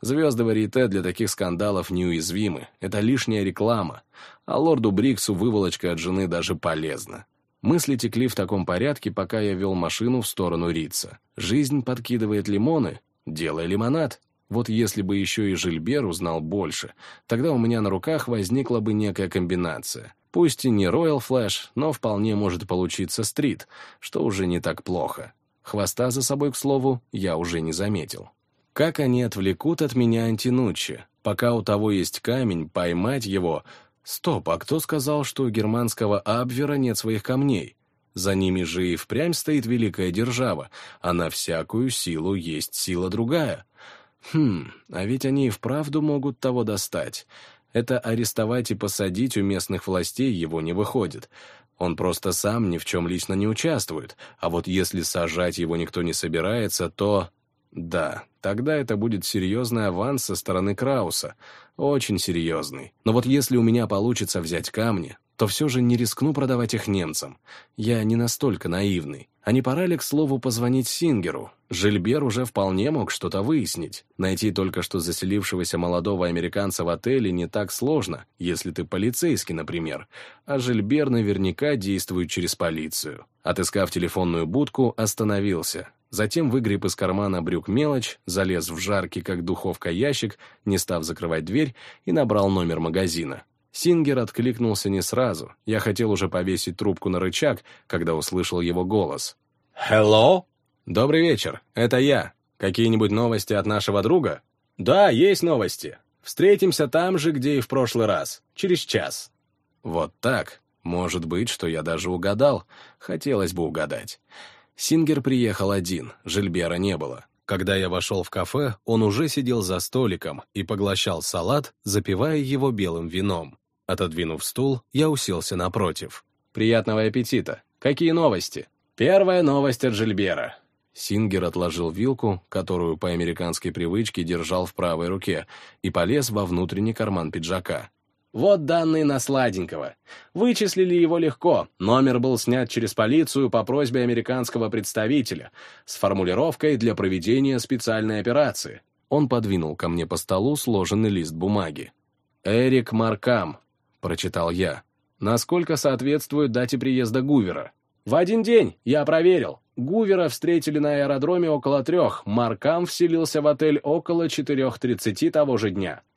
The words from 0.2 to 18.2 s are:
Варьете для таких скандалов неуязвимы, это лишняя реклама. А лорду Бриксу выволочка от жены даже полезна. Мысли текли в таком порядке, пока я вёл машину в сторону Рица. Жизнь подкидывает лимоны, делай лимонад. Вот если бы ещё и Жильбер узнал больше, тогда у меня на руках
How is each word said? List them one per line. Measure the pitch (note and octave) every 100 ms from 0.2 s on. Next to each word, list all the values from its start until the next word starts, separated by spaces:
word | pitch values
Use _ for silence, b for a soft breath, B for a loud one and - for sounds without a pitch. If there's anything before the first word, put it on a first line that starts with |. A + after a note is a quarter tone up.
| D3+ A#2
Варьете | A2+ G#2+ G#2+ C3 B2
для | F#2+
таких | F2+ F2+ G#2+
скандалов | - F#2 F2 G#2 F#2+ E2
неуязвимы, | F#2 F2+ E2+ E2 F#2+ G#2+ D2 C#2+ _
это | F#2+ G#2
лишняя | A2 C3 - G#2+
реклама. | G2 F2+ G#2+ A2+ F2 - _ B B B -
А | -
лорду | D#3+ C#3+ A2+
Бриксу | F#2+ B2+ A2+ - F#2+
выволочка | A2+ G#2+ F#2 - F2+
от | E2
жены | E2+ F#2 F#2
даже | E2+ F2 E2
полезна. | F2 D#2 D#2+ C#2 - - - _ _ _
Мысли | G#2+ E3+ - C3
текли | A2+ A2+ B2
в |
таком | - F#2+ G2+ F2+
порядке, | F2+ C3+ C#3+ -
пока | - F2+ A2+
я | G#2
вёл | F#2 F#2+ F#2
машину | E2 - A#2 B2+
в | A2
сторону | - F2+ E2 E2+
Рица. | D#2+ D2+ - - - _ -
Жизнь | F2 B2+ C#3 C#3+
подкидывает | B2 A#2+ A#2 B2 G#2+ G#2 G2
лимоны, | G2+ B2 D#3+ F#2+ - _ _ -
делай | D#2 D#2+ D#2 E2+
лимонад. | G2 A#2 D#3 C#3+ - _ _ _
Вот | A2 A2+
если | A2 G#2+ A2
бы | F#2+ G2+
ещё | F#2+ -
и | G2+
Жильбер | F2+ F2+ D#2+ D#2+ C#3+ G#2+
узнал | E2 F2 E2
больше, | D#2 G2+ E2 - - - B B -
тогда | A#2 D#3+
у | C3
меня | A2+ A#2
на | G#2
руках | F#2+ D#3 D#3+